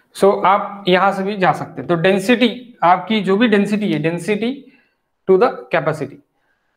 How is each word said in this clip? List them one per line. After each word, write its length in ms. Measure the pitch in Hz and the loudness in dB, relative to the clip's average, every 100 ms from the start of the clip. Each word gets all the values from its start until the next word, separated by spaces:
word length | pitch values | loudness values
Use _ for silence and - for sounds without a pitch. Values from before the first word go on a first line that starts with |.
| _ - | _ 0
So 300 | 196 202 185 | 2 4 2
आप 380 | 202 202 - - | 2 -2 -6 0
यहां 260 | 180 196 | 2 2
से 100 | 180 | -2
भी 140 | 196 208 | -6 -2
जा 160 | 175 | 0
सकते 280 | 135 147 - | -2 -6 -10
हैं। 60 | 131 | -4
तो 80 | 170 | 0
density, 840 | 185 196 190 233 233 190 - - | 2 2 0 0 0 -4 -14 -2
आपकी 380 | 170 180 - 220 | 2 2 0 -2
जो 160 | 180 196 | 0 0
भी 100 | 240 | 2
density 460 | 202 202 208 202 | 2 0 -2 -2
है, 60 | 156 | -2
density 540 | 156 170 190 208 226 285 - _ _ _ _ _ - | -2 -4 -4 -4 -4 -8 -14 _ _ _ _ _ 0
to 100 | 185 | 2
the 180 | - - - 170 | 2 -2 -4 -2
capacity, 420 | 156 147 131 - _ _ _ _ _ | -2 -4 -8 -14 _ _ _ _ _